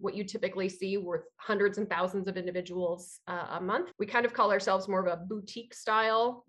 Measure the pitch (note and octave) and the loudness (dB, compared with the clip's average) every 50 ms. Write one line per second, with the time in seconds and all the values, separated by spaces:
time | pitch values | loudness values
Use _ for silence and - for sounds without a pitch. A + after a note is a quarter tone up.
0 | - G3 G3 G#3 G3+ F#3+ - - - G3 F#3 F#3+ F#3+ G3 F#3+ - G3 F#3+ F#3+ G3+ | -2 -4 -4 -4 -6 -4 -4 -2 -2 -2 -2 0 -2 -2 -2 -4 -4 -2 -2 -2
1 | F#3 F3 E3+ D#3+ - - _ - - - G#3+ G3+ G3+ G3+ G3+ G#3 G#3+ G3+ F3+ E3 | -2 -2 -4 -4 -4 -6 _ -10 -2 0 2 4 4 2 2 0 -2 0 0 0
2 | F#3 F#3 F#3 G3 F#3 G3 F#3 F#3 F3+ F3+ F3 F3+ F3+ F3+ F3 F3+ F3+ E3+ E3+ F3+ | 0 0 0 -2 -2 -2 -4 -4 -4 -2 -2 -4 -4 -4 -4 -2 0 0 -2 -2
3 | - - - - - - F3+ F3 D#3+ - - E3+ F#3 F#3 G#3+ C4+ F4+ - - - | -8 -16 -18 -16 -10 -6 -6 -4 -4 -4 -4 -4 -2 0 0 0 -2 -4 -4 -6
4 | G#3+ G#3 - A#3+ A#3+ A#3 - - A3 G#3 G3+ G3 G3 A3 F#3+ F#3+ F#3+ G3+ G3 F#3 | -4 0 2 2 2 2 4 4 4 4 4 4 4 4 2 2 2 2 0 2
5 | F#3 F3+ E3+ E3+ F3 F#3 A3 G#3+ F#3+ - - A#3 A#3 - - - - - G#3+ A3 | 2 2 0 -2 -4 -6 -8 -8 -8 -10 -12 -12 -12 -14 -14 -8 -2 2 4 4
6 | A3 A3 A3 A3+ A#3 B3 B3 B3 - | 4 4 4 4 4 2 0 -4 -8